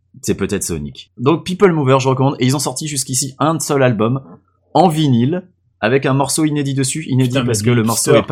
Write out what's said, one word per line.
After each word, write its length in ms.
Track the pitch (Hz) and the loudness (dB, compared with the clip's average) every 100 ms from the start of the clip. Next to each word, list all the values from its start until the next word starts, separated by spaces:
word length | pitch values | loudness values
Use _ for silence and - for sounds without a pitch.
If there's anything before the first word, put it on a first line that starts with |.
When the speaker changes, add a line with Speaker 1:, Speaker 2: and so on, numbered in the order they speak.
| _ - | _ -10
Speaker 1:
c'est 120 | - 95 | -6 -4
peut-être 280 | 98 98 | -2 -4
Sonic. 480 | - 85 71 65 - - | -4 -6 -8 -14 -20 -4
Donc 280 | 127 160 160 | 0 0 -2
People 260 | 180 202 | 2 2
Mover, 260 | 165 131 135 | 4 2 2
je 80 | 131 | 2
recommande. 280 | 135 131 - | 2 0 0
Et 60 | 127 | 0
ils 100 | 143 | 0
ont 40 | |
sorti 280 | 143 127 156 | -2 -6 -6
jusqu'ici 480 | 143 - 127 135 - | -6 -6 -4 -6 -2
un 220 | 151 160 | -2 -2
seul 240 | - 143 | -2 2
album 400 | 127 104 110 135 - - _ _ _ | 2 2 0 -2 -6 -20 _ _ _
en 140 | 143 180 | 2 2
vinyle, 600 | 156 151 120 127 175 180 _ _ _ | 2 2 2 2 -2 -8 _ _ _
avec 280 | 107 135 143 | 0 0 0
un 80 | 135 | 0
morceau 280 | 135 - | 0 0
inédit 300 | 156 147 139 | -2 -2 -2
dessus. 320 | 135 131 156 156 | -2 -2 -4 -4
Inédit 220 | 131 131 | 0 0
Speaker 2:
Putain, 120 | 131 | 0
mais 40 | 120 | -2
Speaker 1:
parce 140 | 107 | 0
que 80 | 107 | 0
le 140 | 120 | 2
morceau 260 | 110 113 - | 0 0 2
Speaker 2:
hipster, 80 | - | 2
Speaker 1:
est 20 | |
pas 40 | - | 2